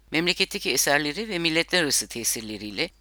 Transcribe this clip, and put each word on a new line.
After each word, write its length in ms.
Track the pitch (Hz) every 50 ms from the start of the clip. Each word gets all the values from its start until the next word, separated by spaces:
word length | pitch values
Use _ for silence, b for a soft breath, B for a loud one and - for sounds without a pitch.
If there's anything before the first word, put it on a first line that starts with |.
| _ -
memleketteki 600 | - 156 175 180 180 - 190 - - 202 - -
eserleri 580 | 123 139 - 156 143 147 151 147 147 185 233 220
ve 100 | 196 170
milletler 440 | 170 165 156 165 160 - - 180 160
arası 240 | 139 117 - 110
tesirleriyle 840 | - - 120 110 - - 117 110 107 107 95 107 107 101 101 160 180 - _